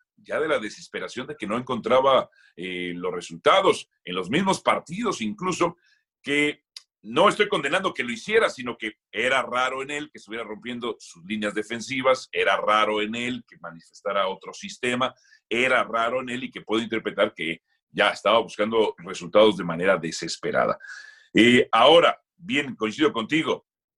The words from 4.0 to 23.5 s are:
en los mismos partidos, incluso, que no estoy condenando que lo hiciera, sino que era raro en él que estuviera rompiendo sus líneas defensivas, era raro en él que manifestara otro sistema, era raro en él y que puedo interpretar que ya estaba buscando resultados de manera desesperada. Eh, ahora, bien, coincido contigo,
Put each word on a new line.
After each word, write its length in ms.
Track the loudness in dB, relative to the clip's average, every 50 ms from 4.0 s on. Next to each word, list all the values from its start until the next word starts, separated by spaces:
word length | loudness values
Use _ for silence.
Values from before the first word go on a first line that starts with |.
| _
en 120 | -8 -6
los 120 | -6 -4 -2
mismos 320 | 0 0 2 2 0 0
partidos, 600 | 2 0 0 0 -2 -8 -8 -6 -4 -4 -4 -4
incluso, 560 | -4 -6 -6 -6 -4 -4 -2 0 0 -2 -2 _ _ _ _ _ _ _ _ _
que 440 | -6 -4 0 0 0 0 -2 -6 _ _ -20 -20 -20 _ _ _ -14
no 260 | -4 2 4 4 4
estoy 200 | 4 2 0 0
condenando 440 | 0 -2 -2 0 -2 -2 -2 -2 -4
que 120 | -4 -6
lo 80 | -6 -8
hiciera, 360 | -10 -6 -2 0 2 2 2
sino 280 | 0 -4 -8 -10 -8 -8
que 160 | -8 -10 -10 _ _ _
era 320 | -6 -4 -2 0 0 0 0
raro 400 | -2 -2 -2 -2 -2 -2 -6 -8
en 80 | -8
él 200 | -8 -8 -10 -12
que 80 | -16 -20
estuviera 260 | -16 -12 -10 -10 -10
rompiendo 520 | -10 -12 -12 -10 -10 -10 -6 -6 -6 -8 -8
sus 240 | -12 -20 -20 -18 -10
líneas 280 | -8 -6 -4 -4 -4 -4
defensivas, 760 | -4 -6 -6 -8 -10 -8 -8 -6 0 2 2 2 2 0 -4 -4
era 240 | 0 2 2 2
raro 460 | 2 2 2 2 4 4 2 0 0 -2
en 120 | -4 -4
él 300 | -4 -6 -6 -6 -8 -10
que 120 | _ _ _
manifestara 720 | -18 -18 -18 -18 -20 _ -20 -10 -6 -4 -2 0 0 -2
otro 240 | -4 -6 -10 -14 -14
sistema, 640 | -12 -14 -14 -10 -6 -4 -2 -2 -2 -2 -4 -4 _ _ _ _ _ _ -4
era 360 | -2 0 2 2 2 2 0
raro 380 | 0 -2 -2 0 0 -2 -2 -4
en 80 | -6
él 140 | -8 -8 -10
y 60 | -10
que 120 | -12 -12 -6
puedo 200 | -2 -2 -2 -2
interpretar 520 | -2 -4 -4 -4 -4 0 0 0 0 0
que 260 | -4 -6 -6 -6 -8 _ _ _ _ _ _
ya 200 | 0 2 2 2
estaba 280 | 2 0 2 2 2 2
buscando 560 | 2 0 -2 -4 -2 0 2 2 2 2 0 -6
resultados 580 | -10 -12 -12 -12 -6 2 4 6 6 6 6 2
de 60 | -2
manera 340 | -6 -4 0 2 2 2 2
desesperada. 800 | 0 -4 -6 -6 -8 -8 -8 -6 -6 -2 0 0 2 0 0 -4 -8 -18 -18 -18 -20 -20 -20 -20 _ _ 4
Eh, 340 | 4 6 6 6 6 4 4 4
ahora, 460 | 6 8 8 10 8 8 6 4 0 _ _ _
bien, 400 | _ -10 -4 -4 -2 -2 -4 -4
coincido 360 | -4 -4 -4 0 2 0 0 2
contigo, 540 | 0 -4 -2 -2 -2 0 -2